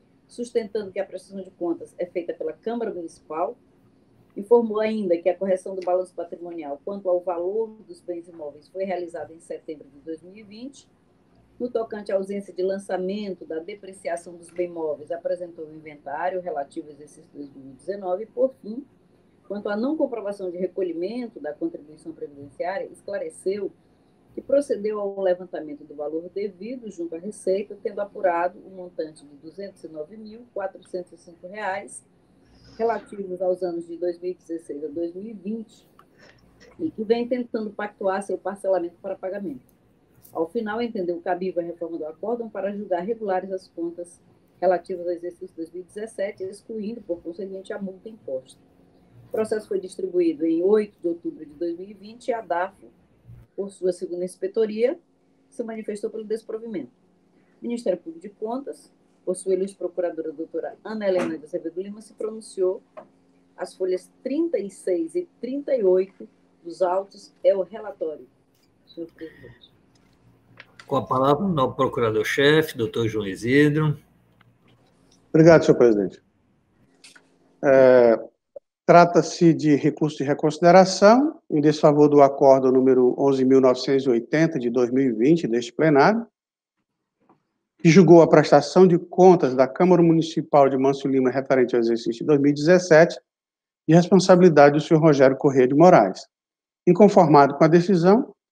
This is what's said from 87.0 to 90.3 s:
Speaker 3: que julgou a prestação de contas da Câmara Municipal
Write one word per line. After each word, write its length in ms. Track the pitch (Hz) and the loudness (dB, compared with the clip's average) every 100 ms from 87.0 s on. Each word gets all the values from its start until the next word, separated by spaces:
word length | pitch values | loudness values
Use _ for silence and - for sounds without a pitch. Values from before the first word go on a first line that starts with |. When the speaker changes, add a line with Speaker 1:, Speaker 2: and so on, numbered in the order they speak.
| _ _ _ _ _ _ _ _ | _ _ _ _ _ _ _ _
Speaker 3:
que 100 | 170 | 4
julgou 320 | 160 160 170 | 8 10 10
a 80 | 160 | 8
prestação 580 | 160 143 147 - - 185 | 6 6 4 4 6 6
de 120 | 175 | 4
contas 560 | - - 185 175 131 | 0 6 8 8 4
da 120 | 127 127 | 2 0
Câmara 340 | - 180 175 | 2 4 4
Municipal 640 | 170 165 156 | 4 4 0